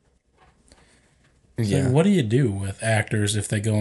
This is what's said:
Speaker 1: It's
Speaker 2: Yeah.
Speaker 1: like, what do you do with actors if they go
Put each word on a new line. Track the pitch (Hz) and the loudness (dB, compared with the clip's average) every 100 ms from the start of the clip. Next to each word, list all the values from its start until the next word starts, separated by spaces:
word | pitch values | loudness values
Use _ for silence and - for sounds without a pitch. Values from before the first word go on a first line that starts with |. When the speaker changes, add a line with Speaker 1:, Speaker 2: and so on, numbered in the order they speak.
| _ _ _ _ _ _ _ - _ _ _ _ _ _ _ - | _ _ _ _ _ _ _ -20 _ _ _ _ _ _ _ -4
Speaker 1:
It's | 110 | -2
Speaker 2:
Yeah. | 139 | 0
Speaker 1:
like, | 135 | 2
what | 131 | 2
do | 180 | 4
you | 196 | 2
do | 113 120 131 | 2 0 0
with | 98 98 95 | -2 -8 -6
actors | 113 110 104 110 104 104 | -2 0 0 -2 0 -2
if | 98 | -4
they | 107 | -2
go | 104 107 | 0 0